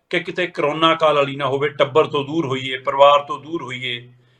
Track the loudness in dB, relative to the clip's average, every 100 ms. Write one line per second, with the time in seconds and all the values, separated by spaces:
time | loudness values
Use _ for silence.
0 | -6 -6 -4 -6 -6 -2 -2 2 2 2
1 | 2 2 0 -2 -4 -2 -2 -2 0 2
2 | 2 0 -4 -4 -4 -4 -6 -8 -4 4
3 | 6 6 0 -10 -10 -12 -10 -10 -8 -10
4 | -12 _ _ _